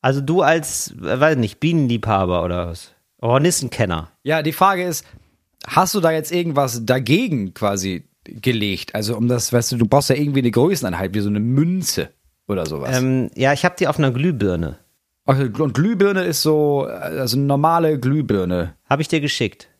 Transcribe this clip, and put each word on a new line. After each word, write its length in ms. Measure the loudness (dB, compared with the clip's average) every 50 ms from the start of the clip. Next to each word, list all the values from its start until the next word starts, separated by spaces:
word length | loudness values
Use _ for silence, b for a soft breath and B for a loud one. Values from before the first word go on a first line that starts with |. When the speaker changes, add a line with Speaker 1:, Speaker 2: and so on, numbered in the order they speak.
Speaker 1:
Also 200 | 0 0 0 0
du 200 | -2 0 0 2
als, 520 | 4 4 4 2 0 -4 -8 -8 -8 -8 -10 -10
äh, 180 | -4 -4 0 2
weiß 180 | 2 2 4 2
nicht, 220 | 0 -2 -2 _
Bienenliebhaber 840 | -2 2 2 2 2 2 0 0 0 0 2 2 2 2 2 0 0
oder 240 | 0 -2 -4 -4 -6
was? 260 | -8 -12 -16 -20 _ _ _ _ _ _
Hornissenkenner. 880 | 0 2 2 4 4 2 0 0 -4 -6 -2 -2 0 0 0 -4 -4 -8 _ _ _
Speaker 2:
Ja, 180 | -2 -2 -2
die 120 | -2 -4 0
Frage 320 | 2 2 2 2 2 -2
ist, 200 | -4 -4 -6 b b b b b b b b _ _ _ _ -16 -2
hast 260 | 2 2 2 2 0
du 60 | 0
da 120 | 2 2
jetzt 200 | 0 0 -4 -2
irgendwas 540 | -4 -2 -2 0 0 0 0 0 -2 -6 0
dagegen 680 | 0 0 0 2 2 2 2 2 0 -2 -2 -2 -4 -6
quasi 540 | -2 -2 -2 -2 0 -2 -4 -4 -6 -8 _ _ _ _
gelegt? 720 | -20 -18 -4 -2 -2 0 0 0 -2 -4 -4 -8 -8 -6
Also 220 | -6 -4 -4 -2 0
um 100 | 0 0
das, 240 | 0 0 -2 0
weißt 220 | 0 0 0 2 0
du, 40 | 0
du 100 | 2 4
brauchst 220 | 4 4 4 2
ja 60 | 0
irgendwie 240 | 0 0 0 0 2
eine 120 | 2 2
Größeneinheit, 600 | 4 4 4 4 2 0 -2 -4 -4 -4 -4 -4 -2
wie 60 | -2
so 100 | -2 0
eine 120 | 0 0
Münze 680 | 0 0 2 2 2 2 0 -2 -4 -4 -4 -4 -6 -6 _ _ _ _ _ _ _ _
oder 180 | -4 -4 -4
sowas. 320 | -4 -6 -6 -6 -2 -2 0
Speaker 1:
Ähm, 320 | 0 2 0 0 -2 -4 -4
ja, 160 | 0 0 0
ich 140 | 2 2 0
hab 100 | -2 0 0
die 100 | -2 -2
auf 100 | 2 2
einer 140 | 2 0
Glühbirne. 680 | 2 0 0 0 0 0 0 0 0 0 -2 -4 -6 -10 _ _ _ _ _ _ _ _ _
Speaker 2:
Okay, 260 | 0 0 2 2 -2 -2 -2
und 140 | -2 -2 0
Glühbirne 500 | 0 0 0 2 2 2 2 2 0 -2
ist 180 | -2 -2 0
so, 440 | 2 2 2 4 2 2 2 0 -2
also 520 | -4 -6 -8 -10 -8 -6 -4 -4 -2 -2 0
eine 80 | 0
normale 540 | 0 0 2 2 2 2 2 2 0 0 0
Glühbirne. 760 | 0 0 0 0 0 0 0 0 0 0 -2 -2 -2 -4 -8 _ _ _
Speaker 1:
Hab 100 | -2 -2
ich 100 | -2 -2
dir 100 | -2 -2
geschickt. 480 | -2 -2 -4 -2 -4 -4 -4 _ -20 _ _ _